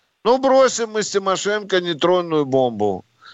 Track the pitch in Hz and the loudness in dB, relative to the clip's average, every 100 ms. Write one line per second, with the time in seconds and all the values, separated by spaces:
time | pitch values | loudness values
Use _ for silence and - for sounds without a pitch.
0 | _ _ 202 262 269 262 254 - 226 214 | _ _ 0 2 4 4 4 2 -4 -4
1 | 202 196 196 185 196 208 196 190 175 156 | -4 -2 -2 -2 -2 -4 -2 -2 -2 -2
2 | 170 180 175 156 139 131 127 110 104 92 | 0 2 0 -2 0 0 0 0 -2 -4
3 | - _ - | -10 _ -20